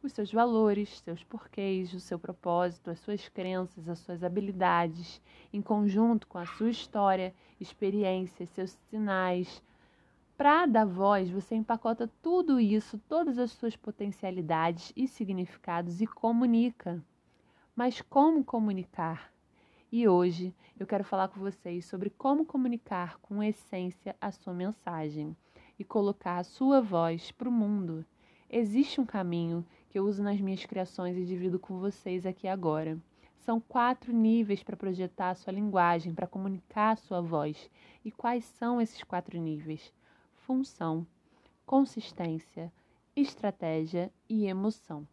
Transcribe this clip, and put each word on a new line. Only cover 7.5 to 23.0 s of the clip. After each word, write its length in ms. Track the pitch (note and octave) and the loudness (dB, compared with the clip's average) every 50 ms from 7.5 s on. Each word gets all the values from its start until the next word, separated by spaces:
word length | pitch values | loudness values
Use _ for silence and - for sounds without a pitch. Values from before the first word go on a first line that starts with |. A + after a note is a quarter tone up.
| _ _ | _ _
experiências, 880 | F#3+ - - _ G#3 F#3+ G3 G#3 G#3 F#3+ F#3 F#3 F#3 F3+ - - F3+ F3 | -14 -14 -8 _ -2 0 0 2 0 0 0 0 -2 -6 -8 -12 -14 -12
seus 220 | - - F#3 F#3 - _ _ _ | -8 -8 -8 -8 -10 _ _ _
sinais. 720 | - G#3+ G#3+ G3+ G3 F#3+ F#3 F#3 F3+ F3+ F3+ - - - _ _ _ _ _ _ _ _ _ _ _ _ _ _ _ | -6 -4 -2 0 0 2 2 2 2 0 -2 -4 -6 -20 _ _ _ _ _ _ _ _ _ _ _ _ _ _ _
Pra 300 | _ C#4 C#4+ D4 D#4+ F4+ | _ 6 6 6 8 6
dar 200 | D#4 A3 A3 A3 | 6 6 4 4
voz, 440 | G3+ F3+ F3+ G3 G3+ G#3 G3+ F#3+ F3+ | 4 2 2 4 4 4 4 2 0
você 240 | F3+ G3 F#3+ - A#3 | -2 -4 -4 -4 -4
empacota 560 | A3 A3 - A#3 A3+ - A3+ A#3 A3+ A#3+ A3+ _ _ | -4 -2 -2 -4 -2 0 -2 -2 -2 -4 -8 _ _
tudo 400 | - E4 F4 F4+ F4+ D#4+ C#4 B3 | -2 0 2 2 4 4 4 4
isso, 380 | A#3 G3+ G#3 G#3+ G#3 - - G#3+ _ _ | 4 4 4 2 0 -2 -12 -14 _ _
todas 300 | D#4 D#4+ F4 D#4 B3+ A#3+ | 0 0 0 0 0 0
as 140 | B3 A#3+ | -2 -2
suas 240 | - - - A#3 A3 | -2 -4 -4 -4 -4
potencialidades 1160 | - _ - G#3 - G#3 G3+ G3 - - F#3+ F#3 F#3 F3 D3+ E3 D#3+ D#3+ E3+ F3 E3 - - - | -4 _ -12 -10 -6 -6 -6 -6 -6 -6 -6 -4 -4 -2 0 2 2 2 2 0 -2 -8 -14 -4
e 120 | - C4 C4 | -2 -2 -2
significados 920 | - - A3 F#3+ G3 F#3 F3+ F3 - - _ - E3+ E3+ F3 F3 F3 F3 | -2 -4 -4 -4 -2 -2 -4 -4 -6 -16 _ -6 -4 -4 -4 -4 -2 -2
e 60 | A3 A3 | -2 -4
comunica. 920 | - - - A3+ A#3 A#3 B3+ A#3+ A#3 A3+ A#3 B3 A#3 _ - F3+ E3+ F3 D3 _ _ _ _ _ _ _ _ _ _ _ _ _ _ | -2 -2 0 2 2 4 4 4 4 4 4 2 0 _ -8 -8 -8 -8 -10 _ _ _ _ _ _ _ _ _ _ _ _ _ _
Mas 260 | - B3 B3+ A#3+ - | -2 -2 -2 -2 -4
como 420 | - _ - C#4 C#4+ D#4+ E4 D#4 C4 | -12 _ 4 6 6 6 6 4 2
comunicar? 880 | - - A#3 A3 G#3+ G3 F#3 F3+ - _ - E3+ E3 E3 - - - _ _ _ _ _ _ _ _ _ _ _ _ | 0 -2 -2 0 0 -2 -2 -6 -8 _ -6 -4 -4 -6 -8 -12 -18 _ _ _ _ _ _ _ _ _ _ _ _
E 160 | - A#3 A#3+ G#3+ | 0 4 6 8
hoje 440 | F#3 F3+ F3 F3+ F3 E3 F3+ F#3 F#3 _ _ - _ - | 8 8 6 4 2 -2 -6 -8 -8 _ _ -20 _ -14
eu 80 | G3 - | -6 -4
quero 160 | A3 G3 G3+ | -2 -4 -2
falar 240 | - - F#3+ F#3+ F#3+ | -2 0 0 0 0
com 120 | - G3+ | -2 -6
vocês 460 | F#3+ G3 F#3 _ _ F3+ F3 F3 E3+ | -8 -8 -8 _ _ -8 -8 -8 -8
sobre 240 | - - F#3 F#3+ G#3 | -8 -8 -6 -6 -6
como 340 | - _ - C4+ C#4+ D4+ D#4+ | -8 _ 0 2 2 2 0
comunicar 760 | D#4+ - C#4 B3+ C4 A#3+ A#3 _ - G#3 F3+ | 0 0 0 0 0 -2 -4 _ -6 -6 -4